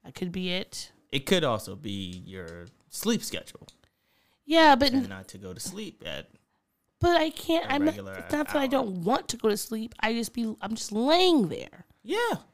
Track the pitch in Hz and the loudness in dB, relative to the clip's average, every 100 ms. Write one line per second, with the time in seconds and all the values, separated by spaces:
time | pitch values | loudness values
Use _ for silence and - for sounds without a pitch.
0 | - - 180 185 180 180 - - - _ | -18 -8 -6 -4 -4 -4 -6 -12 -14 _
1 | _ 135 139 190 147 110 - 95 110 98 | _ -6 2 2 2 -2 -4 -12 -8 -8
2 | 92 90 87 92 82 85 85 _ _ - | -8 -10 -14 -14 -14 -14 -18 _ _ -6
3 | 208 233 - - - - - _ _ _ | -2 -2 -2 -10 -12 -20 -20 _ _ _
4 | _ _ _ _ - 330 311 269 277 254 | _ _ _ _ 2 6 8 8 6 2
5 | 247 - - - 98 92 - 185 208 - | 0 -8 -12 -14 -12 -10 -10 -10 -12 -12
6 | - 69 - _ _ _ _ _ _ _ | -10 -10 -12 _ _ _ _ _ _ _
7 | 349 339 311 - - 330 302 277 294 302 | 4 4 2 -4 0 0 0 0 0 0
8 | - 285 - 294 302 302 269 - 233 185 | -10 -12 -4 -4 0 0 2 0 0 -2
9 | 170 254 - 233 220 208 - 220 226 - | 2 2 0 0 0 0 -2 -6 -6 -4
10 | 214 233 226 - 226 - 196 220 - 208 | -2 0 -2 -4 -4 -4 -6 -6 -4 0
11 | 254 339 370 320 180 - - - - _ | 4 6 6 6 4 -2 -10 -16 -20 _
12 | 220 392 480 208 - | -4 -2 0 -2 -6